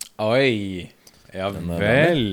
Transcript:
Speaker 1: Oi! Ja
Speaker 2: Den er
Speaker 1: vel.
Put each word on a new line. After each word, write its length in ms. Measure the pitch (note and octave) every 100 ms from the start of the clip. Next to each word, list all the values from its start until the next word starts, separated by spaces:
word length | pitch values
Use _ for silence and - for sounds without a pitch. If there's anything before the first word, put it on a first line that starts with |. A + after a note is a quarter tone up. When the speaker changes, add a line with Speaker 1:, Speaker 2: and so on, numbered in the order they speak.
| -
Speaker 1:
Oi! 760 | - G#2+ B2 C3+ A2 G2 F#2 D#2+ - - - -
Ja 180 | F#2 F#2+
Speaker 2:
Den 160 | G2 E2
er 100 | E2+
Speaker 1:
vel. 400 | G2+ B2 E3 E3 A2